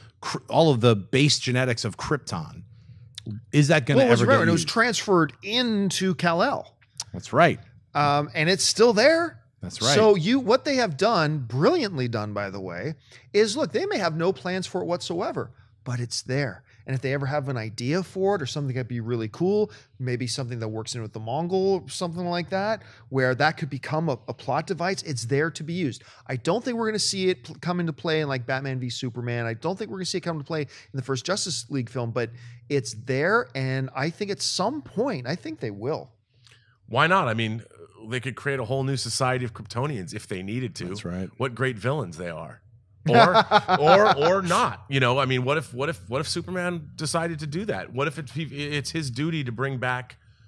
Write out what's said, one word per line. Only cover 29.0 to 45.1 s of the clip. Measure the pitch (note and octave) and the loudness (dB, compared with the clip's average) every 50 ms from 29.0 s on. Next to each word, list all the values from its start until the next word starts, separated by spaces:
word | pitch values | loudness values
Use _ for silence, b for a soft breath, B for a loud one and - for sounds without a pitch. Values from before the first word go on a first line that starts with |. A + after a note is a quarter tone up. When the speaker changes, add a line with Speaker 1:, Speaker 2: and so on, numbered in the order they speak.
| - B2+ A2+ B2 A#2+ A#2+ A#2+ A#2+ A#2 | -6 -6 -6 -6 -4 -4 -2 -2 -2
Speaker 2:
I | A2+ A#2 | -4 -4
don't | A#2 - D#3+ G3 F#3+ | -4 -4 -6 -6 -6
think | A3 - | -6 -8
we're | G#3+ | -8
gonna | F#3+ F#3 | -8 -6
see | - - F#3 | -6 -6 -4
it | |
come | - F3 E3 | -4 -4 -6
into | D3+ C3+ | -6 -6
play | - E3+ D#3 C#3+ | -6 -4 -4 -6
in | - B B B B B | -6 B B B B B
the | C3+ B2 | -6 -4
first | - C3+ B2 - | -2 -4 -2 -2
Justice | - F#3+ G#3+ - F#3+ C#3 - - - | -2 -2 -2 -2 -4 -6 -6 -6 -4
League | - C3+ A#2+ - | -4 -4 -4 -4
film, | - C3 A#2+ A#2 | -4 -6 -4 -4
but | A2 B2 A#2 A2+ - B B B B B B B | -2 -2 -4 -4 -6 B B B B B B B
it's | C#3+ C#3 - - - | -2 -2 -2 -2 -8
there, | G#2+ - - B2+ C3+ D3+ F3+ G#3+ A#3 B3 - - | -10 -6 -2 0 0 2 2 2 2 0 -2 -4
and | C3+ C3 C3 C3 C3+ C3 B2+ - | -4 -2 -2 -2 -2 -2 -4 -4
I | C3+ C#3 E3 | -4 -4 -4
think | E3+ - G#3 G3 | -4 -4 -6 -6
at | G3 - - | -6 -4 -4
some | - - - F#3 A3+ D4 D4+ - | -4 -2 -2 -2 -2 -2 -4 -8
point, | - - F#3+ B3 C#4+ A#3 B2+ B2 | -8 -4 -4 -2 -2 -2 -4 -4
I | A#2+ E3 | -6 -6
think | F3+ - D#4+ D#4 - | -6 -8 -10 -10 -8
they | - A2 | -8 -8
will. | G2+ G2+ G#2+ C3 D#3 G#2+ C#2 - _ _ _ _ b b b b b b b b b b b - | -8 -6 -6 -4 -4 -6 -6 -12 _ _ _ _ b b b b b b b b b b b -2
Speaker 3:
Why | A2 C3 D3+ E3 | 2 4 4 6
not? | F#3 G3 E3 | 6 4 2
I | A#2+ A2 | 2 0
mean, | A2+ A2+ A2 A2 A2+ - - - - E2 D#2+ - F#2 A2 A2 | 0 0 -2 -2 -4 -8 -12 -20 -20 -20 -20 -20 -18 -12 -8
they | B2 B2+ | -8 -6
could | - C3+ B2 | -6 -6 -8
create | - - C#3+ C#3 C3 | -6 -4 -4 -2 -2
a | A#2+ | -2
whole | G2 C3+ C3+ C3 | -2 -2 -2 0
new | C3+ C#3 | -2 -2
society | A#2+ - A#2+ A2 - C3+ B2+ C3 B2+ B2 | -2 -4 -4 -4 0 0 0 0 0 -2
of | A2+ - | -6 -8
Kryptonians | - G#2 - - A#2+ C3 D3+ C#3+ G2+ F2+ D#2+ - | -10 -14 -10 -6 -4 -4 -4 -4 -6 -8 -8 -10
if | G#2+ - - | -12 -10 -8
they | G#2 F#2 F#2 | -8 -8 -6
needed | G2 A2 B2+ B2+ G#2+ E2+ | -6 -6 -6 -6 -6 -8
to. | - F2 | -8 -8
Speaker 1:
That's | F2+ G2 G#2 - | -8 -8 -8 -8
right. | F2 F2 F#2 F#2+ - - | -6 -6 -6 -6 -8 -6
Speaker 3:
What | - A#2+ C3+ A#2+ | -6 -6 -4 -2
great | A2+ C3 C3 B2 | -2 -2 -2 -2
villains | G#2 F#2 B2 D3 D#3 A2+ F2 E2 | -2 -4 -4 -2 -2 -4 -6 -8
they | D#2 F2+ F2 | -10 -10 -10
are. | E2 D#2 D#2+ C2 - - _ _ - - _ _ _ _ - D#3 | -10 -10 -12 -14 -16 -20 _ _ -20 -20 _ _ _ _ 0 6
Or, | D#3+ A#3+ A3 F3+ F#3 | 8 8 8 8 8
Speaker 2:
<laughs> | A3 G3+ - G#3+ G#3 - - F#3 D3+ | 6 6 6 6 4 6 4 4 4
Speaker 3:
or, | D3 D#3 F3+ G3 G#3 G#3+ F3 | 8 8 8 10 8 8 6
or | C#3 D3 E3 F#3 G3 F#3 | 4 4 4 4 4 2
not. | E3+ F3 G#3+ B3 D3+ G2 - - - | 2 2 2 2 2 0 -4 -6 -2
You | C#3 C3+ | 0 2
know, | B2+ A#2+ | 4 4